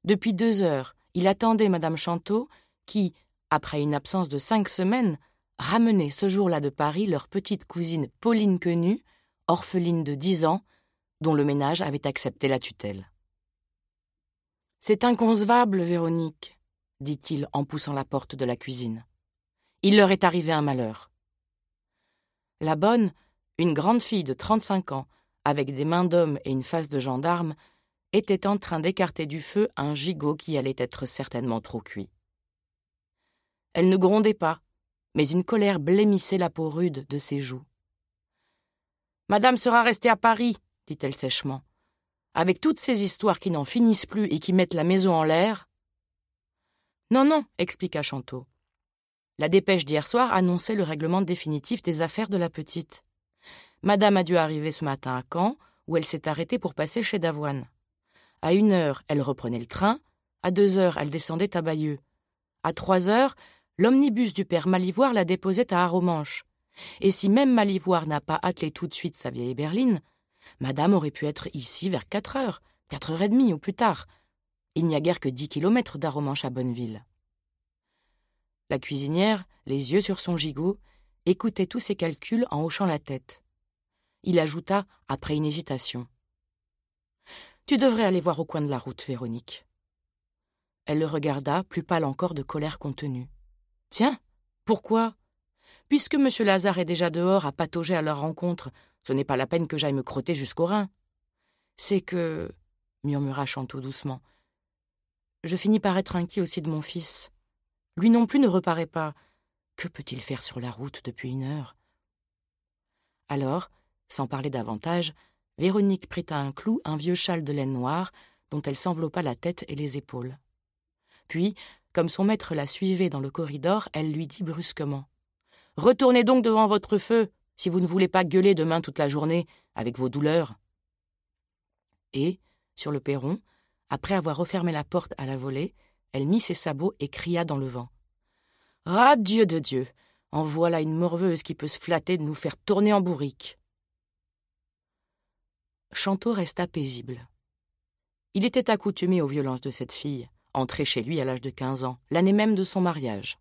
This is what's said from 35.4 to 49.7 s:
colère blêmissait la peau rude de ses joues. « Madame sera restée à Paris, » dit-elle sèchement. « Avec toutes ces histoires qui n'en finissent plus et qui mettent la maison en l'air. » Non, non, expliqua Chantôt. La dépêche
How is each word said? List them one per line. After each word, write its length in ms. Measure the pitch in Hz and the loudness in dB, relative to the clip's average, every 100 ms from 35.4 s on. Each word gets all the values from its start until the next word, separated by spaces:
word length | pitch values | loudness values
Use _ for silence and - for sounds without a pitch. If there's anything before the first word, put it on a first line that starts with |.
colère 360 | 180 226 202 185 | 2 2 2 2
blêmissait 580 | 143 190 214 196 - 190 | 2 4 6 2 0 -2
la 120 | 175 | -2
peau 200 | - 160 | -2 -6
rude 360 | 151 180 135 139 | -2 -2 -2 -8
de 100 | 143 | -8
ses 220 | - 139 | -4 -6
joues. « 240 | 131 127 - _ _ _ _ _ _ _ _ _ _ _ _ _ _ _ - | -6 -10 -14 _ _ _ _ _ _ _ _ _ _ _ _ _ _ _ 0
Madame 280 | 208 247 254 | 4 6 4
sera 260 | 247 233 | 4 6
restée 260 | 233 220 240 | 6 4 2
à 80 | 220 | 4
Paris, » 400 | 233 220 240 202 _ _ _ | 4 4 0 -2 _ _ _
dit-elle 300 | 151 135 139 | -6 -6 -4
sèchement. « 460 | 131 - 139 131 _ _ _ _ _ _ _ | -4 -4 -4 -8 _ _ _ _ _ _ _
Avec 260 | - 175 180 | 0 0 2
toutes 200 | 311 - | 0 -2
ces 220 | - 226 | 0 0
histoires 360 | 202 - 214 175 | 0 0 0 0
qui 120 | 185 | -2
n'en 140 | 160 | -2
finissent 420 | 139 240 233 208 - | -2 4 4 4 0
plus 200 | 208 208 | -2 -2
et 120 | 156 | -2
qui 140 | - | 2
mettent 220 | 185 180 | 2 2
la 100 | 170 | 0
maison 280 | 165 190 190 | 2 4 4
en 120 | 160 | 4
l'air. » 440 | 156 160 208 208 - _ _ _ _ _ _ _ _ _ _ _ _ _ _ | 4 4 2 0 -12 _ _ _ _ _ _ _ _ _ _ _ _ _ _
Non, 140 | 254 | 4
non, 200 | 277 311 220 - | 6 4 0 -6
expliqua 440 | 180 - 185 156 | -6 -4 -6 -4
Chantôt. 440 | 143 135 123 127 131 _ _ _ _ _ _ _ _ - | -6 -6 -8 -14 -14 _ _ _ _ _ _ _ _ -4
La 100 | 151 | 4
dépêche 360 | 190 190 | 4 4